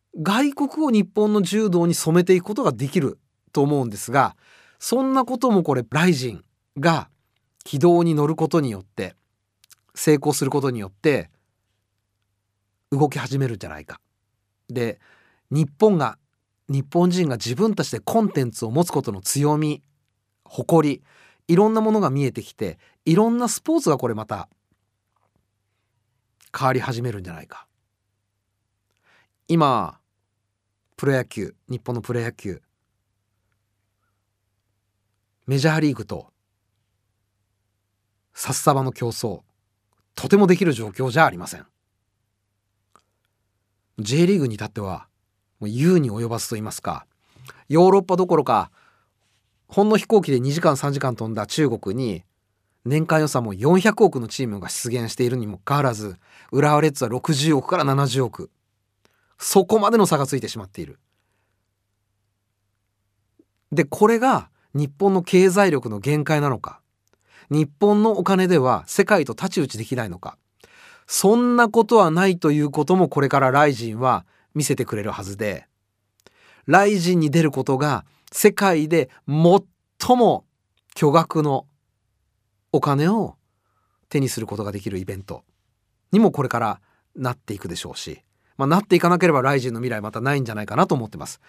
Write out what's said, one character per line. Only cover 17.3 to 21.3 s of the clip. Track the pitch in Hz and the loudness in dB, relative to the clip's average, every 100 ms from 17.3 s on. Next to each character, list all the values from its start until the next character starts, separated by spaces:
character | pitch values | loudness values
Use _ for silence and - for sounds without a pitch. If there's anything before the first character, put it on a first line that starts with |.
| 117 | -4
自 | 117 | -6
分 | 127 220 | -2 0
た | 185 | -2
ち | 139 | -4
で | 117 | -6
コ | - 226 | -2 0
ン | 208 | 0
テ | 143 | -2
ン | 123 | -4
ツ | - 113 | -6 -4
を | |
持 | 135 | -2
つ | 170 | -2
こ | 143 | -2
と | 120 | -4
の | 95 | -8
強 | - 139 147 151 | -6 -2 0 0
み、 | 151 - _ _ _ _ _ _ | -2 -6 _ _ _ _ _ _
誇 | _ - - 165 151 | _ -10 2 2 2
り、 | - _ _ _ | -2 _ _ _